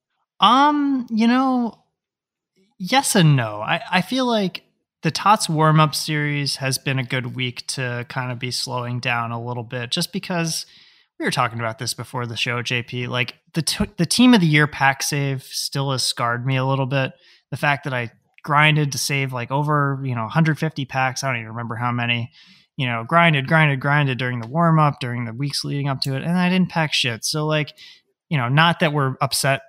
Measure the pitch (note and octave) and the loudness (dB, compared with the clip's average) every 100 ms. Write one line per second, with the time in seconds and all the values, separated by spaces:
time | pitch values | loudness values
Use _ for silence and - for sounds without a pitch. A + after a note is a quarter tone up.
0 | _ _ _ - G3 C4 D4 D4 C#4+ C4 | _ _ _ 2 4 6 4 2 0 -2
1 | A#3+ A3 A#3 B3+ C4+ B3+ A#3 - _ _ | -2 0 2 2 2 0 -2 -6 _ _
2 | _ _ _ _ _ _ _ - F#3 C4+ | _ _ _ _ _ _ _ -12 -2 0
3 | C4+ G#3 D#3 C3+ A2 G#2 A2+ E3+ - F3+ | 2 6 6 6 0 -4 -4 -4 -2 -2
4 | - C4 B3 A3+ F#3 - _ _ _ _ | -2 -2 0 0 -2 -6 _ _ _ _
5 | E3 - G3 G#3+ - D#3 D#3 D#3 D3+ - | -4 0 4 4 2 2 6 6 4 2
6 | - D3+ D3 C#3+ C#3 - C3+ B2+ C#3+ C3 | -4 -2 -2 -2 -4 -4 -4 -2 -2 -4
7 | A#2+ C3 B2 B2 B2 - - - B2 A#2+ | -2 -4 -4 -4 -6 -6 -10 -6 -6 -6
8 | A#2+ C3 B2+ A#2+ B2 - - B2 A#2+ A#2+ | -8 -6 -6 -6 -6 -6 -6 -6 -4 -4
9 | B2 A#2+ A#2 A#2 A#2+ A#2+ A2 B2+ A#2+ F3 | -2 -2 -2 -6 -6 -8 -8 -8 -4 -4
10 | E3+ F#3+ - F3 E3 - - - _ _ | -4 -6 -6 -4 -2 -4 -10 -18 _ _
11 | _ - C#4+ - B2 A#2 A#2 A2 A#2+ - | _ -8 -4 0 -2 -2 -6 -6 -8 -8
12 | A#2 C3 A#2+ A2 B2 A#2+ A#2 B2 A#2 B2 | -8 -8 -6 -4 -4 -4 -4 -4 -4 -8
13 | B2 B2 A#2+ - _ E3 - - G#3 - | -4 -4 -4 -8 _ -6 -4 -2 -4 -2
14 | E3+ - B3 A#3 E3 D3+ D3 - C3+ C3+ | 0 4 6 6 6 4 2 2 0 0
15 | - D3 C#3 C3+ - - - C#3+ C#3 B2+ | -2 -2 -2 -4 -8 -8 -6 -4 -2 -2
16 | - - A#2+ A#2+ C3 C3 C3+ C3+ B2+ C#3 | -2 -2 -2 0 0 0 2 0 0 0
17 | C3 - _ _ _ C#3 D3 C#3+ C#3+ B2 | -2 -6 _ _ _ -2 0 0 -2 -6
18 | A#2 _ _ _ - C#3+ D3+ D3+ D3 C3 | -6 _ _ _ 0 4 6 4 2 -2
19 | - C#3 C3+ B2+ A#2 C#3 D3+ D3 C#3 C3+ | -4 -2 -2 -4 -4 -2 0 0 0 -2
20 | C3+ A#2+ A2 D#3+ D#3 D3 D#3 C#3+ B2+ C3 | -4 -4 -2 2 2 2 -2 -4 -6 -2
21 | C3 A#2+ C#3 A#2 A2 A#2 A#2 A2 A#2+ A#2+ | -2 -2 -4 -4 -6 -8 -8 -4 -2 -2
22 | A#2+ A#2+ A#2+ - - _ _ - B2 A#2 | -2 -2 -6 -12 -20 _ _ -6 -4 -4
23 | A2+ E3+ E3+ C#3+ C3+ D#3+ D3+ C3+ C#3 D3 | 0 4 4 4 2 4 4 2 2 2
24 | C3+ B2 B2 B2 A2+ D#3+ E3+ D#3+ D3 - | 2 0 -2 -4 -4 0 4 4 4 0
25 | B2 A#2+ A2+ A2+ C#3+ - C#3+ C#3+ C#3 B2+ | -6 -6 -6 -6 -6 -6 -6 -4 -4 -4
26 | C#3 C3+ - F3+ F3+ F#3 F3 E3+ D3+ - | -4 -4 -2 0 2 2 2 0 -2 0
27 | B2 A2+ - D#3 D3+ D3+ D3 - - - | -2 -4 -4 -2 0 0 -2 -8 -20 -20
28 | _ _ - D3+ A#2+ C#3+ E3+ E3 D#3+ D3 | _ _ -4 -2 2 4 4 4 2 2
29 | C3+ C3 C#3 - C#3 C3+ | 0 0 -2 0 0 0